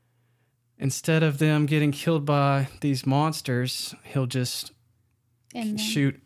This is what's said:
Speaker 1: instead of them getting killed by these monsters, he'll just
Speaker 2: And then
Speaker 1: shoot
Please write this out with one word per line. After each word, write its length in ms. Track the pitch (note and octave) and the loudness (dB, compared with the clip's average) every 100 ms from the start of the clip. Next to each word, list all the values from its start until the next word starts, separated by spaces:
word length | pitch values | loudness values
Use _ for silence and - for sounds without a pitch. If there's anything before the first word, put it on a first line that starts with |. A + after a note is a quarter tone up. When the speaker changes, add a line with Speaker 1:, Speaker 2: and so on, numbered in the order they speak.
| _ _ _ _ _ _ _ - | _ _ _ _ _ _ _ -6
Speaker 1:
instead 460 | C#3 - - D#3+ | -4 -4 0 2
of 140 | D#3+ C#3 | 2 2
them 260 | D#3 D3+ D3 | 2 4 2
getting 260 | D3+ D3 | 2 2
killed 340 | C#3 - D#3+ C#3+ | 0 0 0 2
by 420 | C#3+ C#3 C#3 C3+ - | 2 4 2 0 -2
these 240 | D3 C3+ - | -2 0 2
monsters, 880 | C3+ D#3 D#3 - B2 B2+ - - - | 2 2 -2 -2 -2 -2 -4 -10 -14
he'll 220 | - C#3+ B2+ | -6 -4 -2
just 440 | C3 B2 - - _ _ _ _ _ _ _ _ | -2 -4 -6 -12 _ _ _ _ _ _ _ _
Speaker 2:
And 180 | A#3+ A3 | -8 -6
then 60 | G#3 | -4
Speaker 1:
shoot 420 | G#3+ A3 C#3 C#3 | -4 0 0 -2